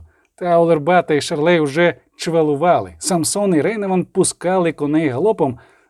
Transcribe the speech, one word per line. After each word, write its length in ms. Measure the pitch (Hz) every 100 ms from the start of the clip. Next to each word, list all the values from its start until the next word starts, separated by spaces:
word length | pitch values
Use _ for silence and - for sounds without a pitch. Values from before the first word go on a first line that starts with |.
| - _ _
Таулер, 460 | _ 180 170 170 160
Бата 340 | 147 180 165
і 60 | 147
Шарлей 400 | - 160 160 175
уже 340 | 147 143 175 123 _ -
чвалували. 800 | 175 165 151 139 175 143 92 82
Самсон 560 | - 175 151 202 202
і 60 | 160
Рейневан 440 | 156 220 196 185
пускали 680 | 175 190 170 - 170 185 170
коней 360 | 151 147 156 156
галопом, 500 | 123 202 214 143 123 _ _